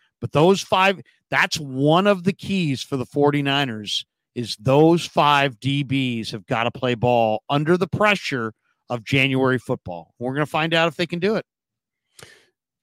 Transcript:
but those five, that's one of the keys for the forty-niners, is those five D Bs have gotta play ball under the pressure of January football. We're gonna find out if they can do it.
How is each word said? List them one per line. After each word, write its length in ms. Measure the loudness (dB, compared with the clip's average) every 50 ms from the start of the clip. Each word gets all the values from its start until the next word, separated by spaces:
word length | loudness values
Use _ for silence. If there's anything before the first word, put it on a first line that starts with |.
| _ _ _ _
but 120 | -10 -2
those 280 | 2 4 4 4 4 2
five, 380 | 0 0 0 2 2 2 0 -2 -8 _ _ _ _ _
that's 300 | -2 0 0 0 -2 -6
one 480 | -8 -6 -2 0 2 4 4 4 4
of 160 | 2 2 2 0
the 100 | -4 -4
keys 480 | -4 -6 -4 -2 0 0 0 -2 -4
for 160 | -6 -6 -6
the 80 | -6 -6
forty-niners, 1000 | -4 0 2 2 2 2 0 -2 0 0 0 -2 -2 -4 -8 -8 -6 -6 -6 -6 _ _ _ _ _ _
is 240 | -8 -8 -8 -10 -4
those 460 | 0 4 6 6 6 6 4 2 0
five 540 | -2 0 2 2 4 4 2 2 0 -4 -6
D 240 | -6 -4 -2 -2 -2
Bs 480 | -2 -2 -2 -2 -2 -4 -6 -6 -8
have 160 | -10 -12 -6
gotta 240 | -4 -4 -2 -2 -4
play 240 | -4 -4 -4 -4 -2
ball 480 | 0 0 0 2 2 2 0 -2 -4 -4
under 300 | -2 -2 0 2 2 0
the 100 | 0 0
pressure 680 | -4 -2 0 0 0 0 0 -4 -6 -6 -6 -6 -8 -10 _ _ _ _ _ _ -8
of 140 | -8 -8 -4
January 560 | -2 0 0 2 2 2 2 2 2 0 -2
football. 560 | -2 -6 -8 -8 -8 -12 -14 -14 -14 -18 _
We're 160 | -10 -8 -6 -4
gonna 140 | -4 -4
find 260 | -2 -2 -2 -2 0 0
out 140 | 0 0
if 80 | 0 0
they 100 | -4 -6
can 140 | -6 -4 -4
do 160 | -2 -2 -2
it. 100 | -4 -6 _ _ _ _ _ _ _ _ _ _ _ _ _ _ -20 -20 -20 -20 _ _ _ _ _ _ _ _ _